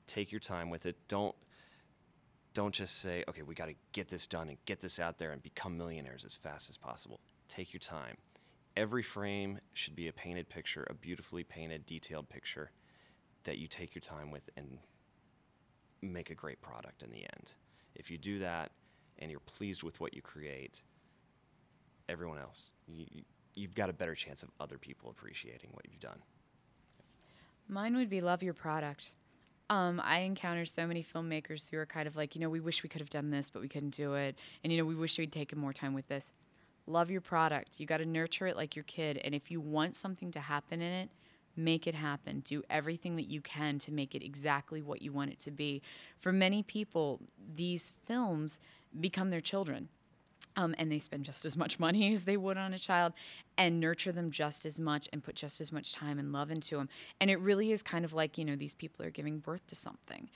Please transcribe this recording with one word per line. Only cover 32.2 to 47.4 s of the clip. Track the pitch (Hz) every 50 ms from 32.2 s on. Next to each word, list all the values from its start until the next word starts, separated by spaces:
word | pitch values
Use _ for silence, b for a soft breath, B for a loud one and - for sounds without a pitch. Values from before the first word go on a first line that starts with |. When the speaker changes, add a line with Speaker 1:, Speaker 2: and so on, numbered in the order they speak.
| 151 143 -
Speaker 2:
you | 160
know, | 165 160
"We | 160 165
wish | 160 170 165 - -
we | 160
could | - 156
have | 151 -
done | - 147 147 147
this, | 147 143 139 -
but | - 101 107
we |
couldn't | 139 - 147 143 143 139
do | - 147 143 139
it. | 143 139 135 135 B B B B B B
And, | 165
you | 165
know, | 165 160
we | 156 160
wish | 160 165 160 -
we'd | - 160 151
taken | - 156 147 - -
more | 151 143 139 135
time | - 143 139 135
with | 135 135
this." | - 139 139 - - _ _ - _ b b b b b b -
Love | - 160 170 170 170
your | 190 185
product. | 175 - 175 165 160 156 151 139 - - - -
You | 156
gotta | 151 160 156 160
nurture | 165 165 160 165 160 - - 190
it | 185 -
like | - 151 151 -
your | 151 151
kid. | - - - 160 151 143
And | - - 143 147
if | 143 - -
you | 170 165
want | 147 151 151 151 156 180 -
something | - - 190 185 - 180 175
to | 165 151
happen | 139 143 147 147 - - 165 170
in | 170 175 180
it, | 185 185 - b b b b b b b b -
make | 165 165 165 165 160 -
it | 170 160
happen. | 151 156 147 143 143 - 143 139 139
Do | 135 - 151 147 - -
everything | - 156 147 160 165 165 - 180 170
that | 165 -
you | - 160 151
can | - - - 147 151 147 143 143
to | - 151
make | 151 147 139 131 -
it | 139 139
exactly | 147 139 143 139 151 143 143 - - 156 156
what | 147 147 135 -
you | - 147
want | 139 139 143 139
it | - -
to | - 147
be. | 147 139 147 147 143 139 B B B B B B B B
For | - 185
many | 185 190 185 185 202 208 202
people, | - - 214 214 - - 170 156 143 127 - - - _ -